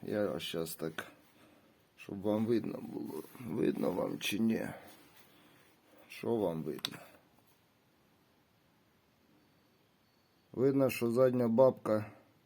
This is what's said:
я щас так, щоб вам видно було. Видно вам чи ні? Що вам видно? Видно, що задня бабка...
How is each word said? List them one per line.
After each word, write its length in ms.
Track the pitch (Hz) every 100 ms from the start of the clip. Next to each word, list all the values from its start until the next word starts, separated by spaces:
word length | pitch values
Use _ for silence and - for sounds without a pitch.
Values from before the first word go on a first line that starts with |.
я 380 | - 104 98 71
щас 360 | - 85 82 -
так, 300 | 80 - - - - _ - - _ _ _ _
щоб 240 | - 98
вам 240 | 104 107 110
видно 340 | 117 - -
було. 420 | - - - - - -
Видно 520 | - 110 - - -
вам 280 | 90 - -
чи 200 | - 101
ні? 280 | 113 104 - - - - - - - - - - - _ _ - -
Що 280 | - 110 117
вам 280 | 92 82
видно? 340 | 78 69 - - - - _ _ _ _ _ _ _ _ _ _ _ _ _ _ _ _ _ _ _ _ _ _ _ _ _ _ _ _ _ _ _ _ -
Видно, 380 | - 135 139 127
що 220 | - 117
задня 360 | 117 131 123 117
бабка... 580 | 117 131 120 - 107 107 - - _